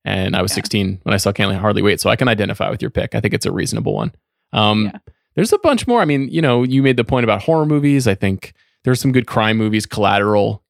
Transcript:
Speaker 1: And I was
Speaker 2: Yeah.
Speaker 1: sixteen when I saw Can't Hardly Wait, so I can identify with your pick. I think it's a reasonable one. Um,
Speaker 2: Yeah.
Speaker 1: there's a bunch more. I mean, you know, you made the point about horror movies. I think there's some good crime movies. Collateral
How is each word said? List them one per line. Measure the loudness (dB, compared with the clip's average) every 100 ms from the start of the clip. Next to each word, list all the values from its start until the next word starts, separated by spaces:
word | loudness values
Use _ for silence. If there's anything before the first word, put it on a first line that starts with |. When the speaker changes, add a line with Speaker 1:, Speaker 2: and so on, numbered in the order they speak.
| -6
Speaker 1:
And | -4 -2 -2
I |
was | -2
Speaker 2:
Yeah. | -4
Speaker 1:
sixteen | -4 -2 -2 -4
when | -4
I | -2
saw | -2
Can't | 0 -2 0
Hardly | 0 2
Wait, | 0 0
so | 0
I | 2
can | 2
identify | 0 -2 -4 -4
with | -4
your | -4
pick. | -4 -4 -2
I |
think | -2
it's | -2 -4
a |
reasonable | -4 -4 -4 -4
one. | -4 -6 -8 _ _ _
Um, | 0 2 2 -2
Speaker 2:
Yeah. | -6 -20 _ _ -4
Speaker 1:
there's | 0
a | 0
bunch | 2 0 0
more. | 0
I | 2
mean, | 0 -2
you | 0
know, | 2 2
you | 2 2
made | 2 2
the |
point | 0 0 2
about | 0
horror | 2 0 2
movies. | 2 2 2 2
I | 0
think | -2 -4 -8 _ _ _ -2
there's | 0
some | 2
good | 0 0
crime | 0 2 2
movies. | 0 -2 -4
Collateral | 0 4 4 4 2 2 -4 _